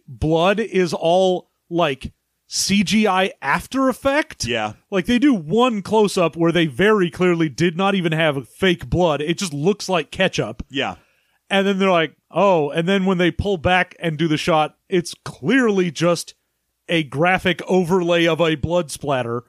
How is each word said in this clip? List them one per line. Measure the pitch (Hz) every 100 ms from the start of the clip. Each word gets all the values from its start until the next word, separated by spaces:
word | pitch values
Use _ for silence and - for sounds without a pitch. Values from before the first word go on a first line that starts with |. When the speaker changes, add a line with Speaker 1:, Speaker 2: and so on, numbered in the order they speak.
| -
Speaker 1:
blood | 117 151 160 180 208
is | 220 190 175
all, | - 165 185 185 180 - _ -
like, | 170 160 135 - - _ _ -
C | - - 196
G | 160 214 214
I | 185 196 -
after | 139 165 - 262 262
effect. | - 277 285 311 -
Speaker 2:
Yeah. | 117 117 107 - -
Speaker 1:
Like, | 196
they | - 240
do | 294
one | 214 147 220 254 214
close-up | - 220 208 190 165
where | 165 170
they | 170
very | 165 120 202 214 175
clearly | - 180 170 160
did | 120 175 160
not | 196
even | 202 170
have | 160 160 139 117
fake | - 190 175 123
blood. | 170 175 143
It | 151 165
just | 190
looks | 143 165 214 -
like | 180 175
ketchup. | - 185 - 107 113 -
Speaker 2:
Yeah. | 135 110 87 _ _ _ _ -
Speaker 1:
And | 196
then | 196 190
they're | 190
like, | 175 151 _ _
"Oh." | 160 196 170 143
And | 165 170
then | 196
when | 185 180
they | 175
pull | - 202 185
back | 170 185 180 -
and | 165 147
do | 165
the | 151
shot, | - 156 151 _ -
it's | 185 - -
clearly | - - 143 269 233 190 180
just | 135 170 170 - - _ _ _ _ -
a | 165
graphic | 139 135 175 185 185 170 -
overlay | 185 165 185 170 170
of | 165 156
a | 165
blood | 156 160 175 156
splatter. | - 143 131 117 120